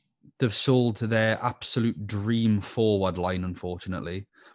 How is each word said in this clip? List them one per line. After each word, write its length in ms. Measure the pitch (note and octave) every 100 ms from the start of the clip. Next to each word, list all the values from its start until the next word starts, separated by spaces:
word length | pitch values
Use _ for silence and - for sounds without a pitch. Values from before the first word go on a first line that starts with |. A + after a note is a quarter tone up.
| _ _ - _
they've 140 | A#2+
sold 420 | G2+ - B2+ A#2+ A2
their 420 | A2 A2+ A2 A2
absolute 640 | B2 - - B2+ A2+ - G2+
dream 520 | G#2 G#2 A#2 A2+ G#2
forward 580 | - - A2 G2+ F#2+ F2
line, 260 | F2+ F#2
unfortunately, 840 | F2+ F2 F2+ F2 - F2+ D#2+ F#2+ G#2 _ -